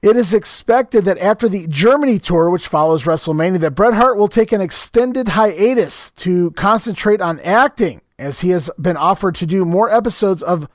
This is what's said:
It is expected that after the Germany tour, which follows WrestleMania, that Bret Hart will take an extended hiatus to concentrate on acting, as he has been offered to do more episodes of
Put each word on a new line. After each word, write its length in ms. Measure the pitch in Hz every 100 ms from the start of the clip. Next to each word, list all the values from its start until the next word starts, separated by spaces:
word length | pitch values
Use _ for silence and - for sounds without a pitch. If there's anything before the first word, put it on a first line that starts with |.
It 140 | 208 233
is 180 | 202
expected 720 | 208 - - - 240 254 233 190
that 120 | 180
after 320 | 185 214 233
the 180 | 190 160
Germany 520 | 143 208 285 285 214
tour, 300 | - 175 165
which 180 | 180 -
follows 360 | 156 156 160
WrestleMania, 560 | 139 160 - 156 165 185
that 100 | 160
Bret 220 | 135 220
Hart 220 | 220 254 208
will 100 | 208
take 240 | 226 220
an 100 | 214
extended 680 | 180 - - 233 254 254 233
hiatus 840 | 170 220 165 214 254 175 - - -
to 340 | 180 180 175
concentrate 680 | - 196 220 - 185 214 208
on 200 | 175 160
acting, 600 | - 214 269 - 190 104 _ _
as 220 | 139 135
he 80 | 180
has 200 | 180 143 -
been 160 | 165 160
offered 400 | 160 190 190 165
to 100 | 165
do 200 | 190 175
more 240 | 180 214
episodes 480 | 226 233 - 202 175
of 260 | 165 175 147